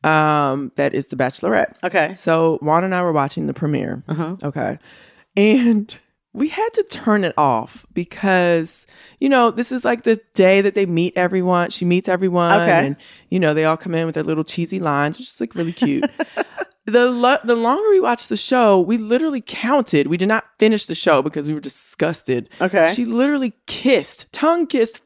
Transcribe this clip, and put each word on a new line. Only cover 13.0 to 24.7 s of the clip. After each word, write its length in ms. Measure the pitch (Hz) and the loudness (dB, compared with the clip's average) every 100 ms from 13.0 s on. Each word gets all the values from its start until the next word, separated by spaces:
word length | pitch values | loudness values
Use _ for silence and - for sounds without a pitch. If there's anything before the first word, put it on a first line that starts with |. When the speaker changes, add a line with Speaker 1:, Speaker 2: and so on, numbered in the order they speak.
| - - _ | -12 -20 _
Speaker 1:
you 100 | 185 | 0
know, 140 | 165 | 0
they 120 | 151 156 | 2 0
all 120 | 160 | 0
come 180 | - 165 | -2 -4
in 100 | 165 | -4
with 100 | 160 | -4
their 80 | |
little 200 | 151 156 | -4 -4
cheesy 360 | 156 - 165 190 | -4 -4 -6 -4
lines, 380 | 170 143 147 165 | -2 -2 -2 -4
which 100 | 254 | -12
is, 120 | - | -8
like, 160 | 226 - | -8 -6
really 180 | 165 | -6
cute. 320 | 170 - 139 269 | -2 -2 0 -2
Speaker 2:
<laughs> 60 | - - - - - - _ - | -4 -8 -6 -8 -8 -14 _ 0
Speaker 1:
The 240 | 226 247 | 2 2
lo-, 260 | 247 240 269 | 2 2 2
the 120 | 220 233 | 0 0
longer 320 | 233 285 427 | 2 0 2
we 80 | 392 | 2
watched 280 | 370 240 - | 2 -2 -2
the 80 | 214 | -6
show, 440 | - 254 226 196 | 0 2 4 4
we 160 | 180 233 | 2 -2
literally 420 | 214 240 320 277 - | 0 0 0 -4 -8
counted. 640 | - 226 277 240 151 143 | -8 0 0 2 0 2
We 100 | 170 | 0
did 100 | 190 | 0
not 180 | 220 - _ | -2 -4 _
finish 300 | 220 214 - | 2 2 -2
the 80 | 165 | -4
show 260 | - 151 | 2 2
because 240 | 143 151 147 | 2 -4 -6
we 80 | |
were 60 | 151 | -6
disgusted. 880 | 143 - - - 156 165 - 127 - - | -8 -10 -10 -4 -4 -4 -4 -4 -4 -4
Speaker 2:
Okay. 320 | 185 190 165 220 | 0 4 2 2
Speaker 1:
She 100 | 240 | -2
literally 480 | 233 269 294 254 - - | 0 0 0 -2 -6 -14
kissed, 580 | - 247 247 139 - - | -4 2 2 0 -10 -12
tongue 320 | - 302 339 | -2 0 0
kissed 340 | 330 | 0